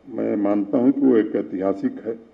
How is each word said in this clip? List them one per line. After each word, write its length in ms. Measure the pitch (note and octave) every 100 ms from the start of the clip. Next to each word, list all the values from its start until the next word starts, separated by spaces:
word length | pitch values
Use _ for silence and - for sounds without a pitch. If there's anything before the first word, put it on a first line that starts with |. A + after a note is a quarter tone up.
| -
मैं 280 | A1+ A1 -
मानता 420 | G2+ G#2 G2 C3+
हूं 140 | B2+
कि 100 | C#3
वो 140 | C3+ A#2
एक 180 | G#2+ A2
ऐतिहासिक 640 | - F#2 G2 G2 B2+ - A2+
है। 80 | A2+ -